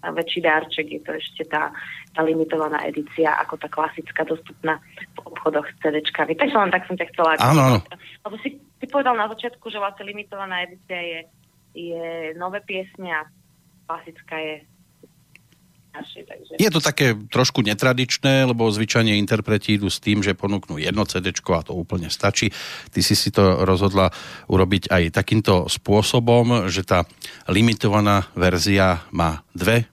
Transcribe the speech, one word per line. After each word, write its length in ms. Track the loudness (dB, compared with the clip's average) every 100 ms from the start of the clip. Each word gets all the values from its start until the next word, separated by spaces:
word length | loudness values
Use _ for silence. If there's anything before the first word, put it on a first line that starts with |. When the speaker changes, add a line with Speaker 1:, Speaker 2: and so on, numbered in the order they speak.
| -6
Speaker 1:
a 80 |
väčší 320 | -6 -4 -2 2
dárček. 420 | 0 0 -8 -6
Je 140 | -8
to 160 | -10 -10
ešte 240 | -10 -12 -6
tá, 240 | -4 -4 -8 -16 -16 -12
tá 80 | -2
limitovaná 640 | 0 2 0 -2 -2 -4 -6
edícia 480 | -8 -8 0 2 2
ako 160 | -2 -6
tá 80 | -8
klasická 560 | -4 -4 -4 -10 -4 -4
dostupná 480 | -4 -8 -8 -4 -4 _ -20 -18 -18
v 20 | -16
obchodoch 400 | -4 -2 -2 -6
s 100 | -6
C 80 | -4
D 160 | -2 -4
čkami. 320 | -4 -4 0
Takže 160 | 2
len 160 | 2 2
tak 160 | 0 -4
som 80 |
ťa 160 | -8 -6
chcela 240 | 0 2 4
Speaker 2:
Áno, 200 | 4 6 6
áno. 140 | 2 0 -20 -20 -16 -14
Speaker 1:
Lebo 80 | -10 -10
si, 160 | -12
si 240 | _ _ -4
povedal 320 | -2 0 0
na 80 | -2
začiatku, 480 | -6 -12 -12 -14
že 80 | -8
vlastne 240 | -8 -8 -14
limitovaná 640 | -14 -14 -12 -8 -8 -8
edícia 320 | -12 _ -10
je, 180 | -8 -10 -14 _ _ _ _
je 320 | -16 -12 -10 -8 -8 -10 -8
nové 240 | -8 -8
piesne 480 | -8 -10 -10 -12 -8
a 160 | -6 -8 _ _ _ _ _ -12
klasická 480 | -12 -12 -20 -12 -10
je 180 | -8 -10 _ _ _ _ -20 _ _ -20 _ _ _ _ _
staršie, 280 | -18 -16 -18 -20
takže 280 | -20 -16 -2
Speaker 2:
Je 120 | 0
to 80 | 2
také 320 | -2 2 2 0 -4
trošku 320 | 0 0 2
netradičné, 880 | -2 0 0 0 -2 0 2 4 2
lebo 160 | 2 2
zvyčajne 480 | 2 0 2 4
interpreti 640 | 2 2 0 2 0 2 0
idú 160 | 0
s 80 | -2
tým, 240 | 0 2 0
že 80 |
ponúknú 480 | -2 -2 -2 -4 -4
jedno 240 | -2 -2 -2
C 160 | -2
D 80 | -4
čko 240 | -6 -2
a 120 | -2 0
to 120 | -8
úplne 320 | -4 -4 -4
stačí. 400 | -2 -2 0 -2 -4 -12 -14 -6
Ty 100 | -2 2
si 80 |
si 160 | 2 2
to 320 | 4 4 4
rozhodla 480 | 2 4 2 4 2 0 -16 -18 0
urobiť 400 | 2 4 2 2
aj 240 | 2 2
takýmto 560 | 0 2 2 4 2 2
spôsobom, 960 | -6 2 2 4 2 4 4 6 2 0
že 160 | -2
tá 240 | 2 2 2 -8 -18 -14 0
limitovaná 800 | 4 4 4 2 4 4 2 0
verzia 720 | 2 2 2 2 4 4 2 -4
má 320 | -2 0 -2 _
dve 320 | -4 2 2 0